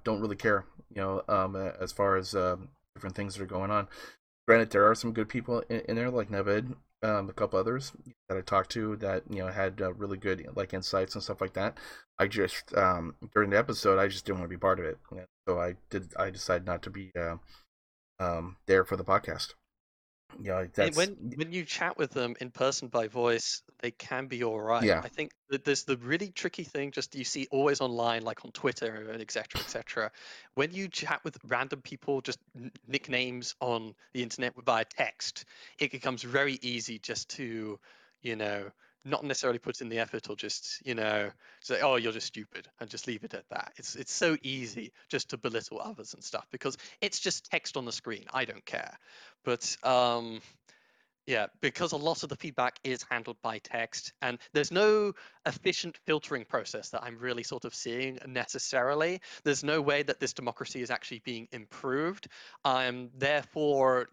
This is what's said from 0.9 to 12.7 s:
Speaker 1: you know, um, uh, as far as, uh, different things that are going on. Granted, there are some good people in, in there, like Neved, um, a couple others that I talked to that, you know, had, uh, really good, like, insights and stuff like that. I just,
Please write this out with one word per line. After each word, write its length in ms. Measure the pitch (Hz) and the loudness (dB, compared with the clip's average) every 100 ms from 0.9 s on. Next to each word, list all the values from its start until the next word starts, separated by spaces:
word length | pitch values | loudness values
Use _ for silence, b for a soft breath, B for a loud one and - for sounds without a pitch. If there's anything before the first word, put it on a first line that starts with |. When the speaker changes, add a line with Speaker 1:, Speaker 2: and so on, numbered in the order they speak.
Speaker 1:
you 60 | 104 | -4
know, 200 | 95 95 - | 0 0 2
um, 280 | 101 95 98 | 2 2 0
uh, 160 | 95 - | -4 -4
as 120 | 92 | -4
far 240 | - 101 95 | 2 4 4
as, 180 | 92 | 4
uh, 220 | 101 92 90 95 - _ | 2 4 2 -4 -20 _
different 220 | - 95 90 | -10 -8 -4
things 180 | 101 | -6
that 80 | 95 | -6
are 40 | 95 | -4
going 240 | 92 98 | -2 0
on. 180 | 104 101 B B B _ _ - | 0 0 B B B _ _ 8
Granted, 240 | 113 110 | 8 10
there 180 | 101 104 | 8 8
are 60 | |
some 180 | 113 117 | 8 2
good 160 | 113 107 | 0 -2
people 320 | 123 117 117 - | -2 0 -2 0
in, 120 | 117 - | -2 0
in 80 | 113 | 0
there, 140 | 123 | 2
like 200 | 123 104 | 0 0
Neved, 440 | 101 101 104 127 - _ _ | 0 4 2 2 -8 _ _
um, 260 | 110 104 98 | 2 2 0
a 40 | |
couple 280 | - 104 95 | 0 2 4
others 320 | 107 127 139 - - - - | 2 0 -4 -12 -18 -18 -4
that 80 | 95 | -4
I 40 | |
talked 300 | 90 98 95 | 2 2 2
to 260 | 120 107 104 | 0 -2 -2
that, 260 | 104 92 - | 0 0 -2
you 80 | 101 | -4
know, 100 | 92 | -2
had, 320 | 98 95 95 | 0 0 0
uh, 120 | 95 | -2
really 240 | 92 101 98 | -2 -4 -2
good, 260 | 98 92 - - | -2 -2 -2 -4
like, 180 | 98 | -2
insights 400 | 95 92 98 95 | -2 0 0 0
and 80 | 107 | -2
stuff 180 | - 101 | -6 -4
like 120 | 92 | -2
that. 260 | - 104 - B B - - | 0 -2 -4 B B -10 0
I 80 | 98 | 2
just, 480 | 107 92 - - | 4 2 0 0